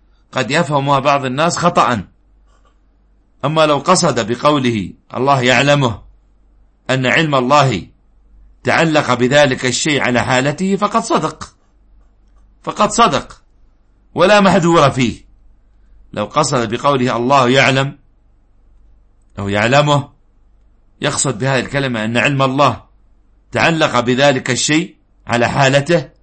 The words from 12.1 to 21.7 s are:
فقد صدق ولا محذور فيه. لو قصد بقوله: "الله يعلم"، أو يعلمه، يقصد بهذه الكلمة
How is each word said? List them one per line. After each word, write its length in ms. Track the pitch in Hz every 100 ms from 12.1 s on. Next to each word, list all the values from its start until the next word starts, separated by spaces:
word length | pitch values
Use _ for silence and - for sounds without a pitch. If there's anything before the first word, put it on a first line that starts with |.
| _ _ _ _ _
فقد 280 | - - 208
صدق 500 | 214 226 131 - - _ _ _ _ _ _ _ -
ولا 240 | 180 208
محذور 520 | 196 196 170 170 139
فيه. 340 | 131 120 - - - - _ _ _ _ - -
لو 120 | - 104
قصد 480 | - 139 131 113
بقوله: 440 | 117 139 139 123 117
"الله 320 | 120 139 123
يعلم"، 480 | 131 127 135 139 143 _ _ _ _ _ _ _ - _ _ _ _ _ -
أو 100 | 98
يعلمه، 600 | 101 110 139 147 143 135 _ _ _ _ _ _ _ _ -
يقصد 380 | 147 143 143 107
بهذه 200 | 131 135
الكلمة 460 | 104